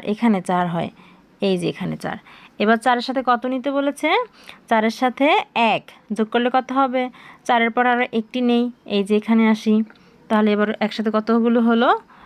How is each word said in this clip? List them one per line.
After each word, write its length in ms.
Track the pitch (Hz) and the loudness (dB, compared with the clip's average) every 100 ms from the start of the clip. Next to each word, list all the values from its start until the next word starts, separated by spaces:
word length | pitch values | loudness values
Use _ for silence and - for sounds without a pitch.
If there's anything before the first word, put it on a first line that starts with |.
এখানে 340 | - 208 233 196 | -2 -2 0 0
চার 220 | 180 180 180 | 0 -2 -2
হয়, 220 | 170 151 - - _ _ _ | -4 -6 -10 -20 _ _ _
এই 140 | 202 185 | -2 -2
যে 80 | 165 | -4
এখানে 280 | - 180 156 | -6 -8 -8
চার। 200 | - - - - - - | -10 -12 -16 -20 -14 -2
এবার 200 | 208 226 | 0 2
চারের 260 | 254 240 240 | 2 0 -2
সাথে 140 | 262 254 | -2 0
কত 160 | 240 254 | 0 -2
নিতে 240 | 262 269 | -6 -4
বলেছে? 380 | 277 277 277 302 403 480 - - - - | -2 -2 -2 0 0 -2 -10 -20 -16 -2
চারের 260 | 226 220 220 | 0 0 0
সাথে 260 | 254 240 285 392 - | -2 0 2 2 0
এক 280 | 220 226 175 - - - | -2 0 0 -4 -18 -8
যোগ 140 | 208 214 | -4 -2
করলে 180 | 240 247 | 0 0
কত 180 | 262 254 | 0 0
হবে? 300 | 262 262 254 254 - - - | 0 0 0 -4 -8 -20 -10
চারের 260 | - 240 233 | 0 2 2
পর 140 | 226 247 | 0 0
আরও 180 | 240 247 | 0 0
একটি 280 | 226 220 254 | -4 -4 -2
নেই, 240 | 240 240 240 - - | 0 0 0 -6 -6
এই 160 | 202 | -4
যে 100 | 196 214 | 0 0
এখানে 260 | 214 226 220 | 2 2 4
আসি। 260 | 220 220 214 220 - _ _ - | 2 2 0 0 -8 _ _ -2
তাহলে 200 | 214 214 | 0 2
এবার 160 | 208 208 - | 2 0 -2
একসাথে 300 | 208 - 220 | -4 -4 -2
কতগুলো 500 | 214 220 233 233 233 | -2 0 0 2 2
হলো? 280 | 233 226 269 440 - - | 2 2 2 0 -4 -20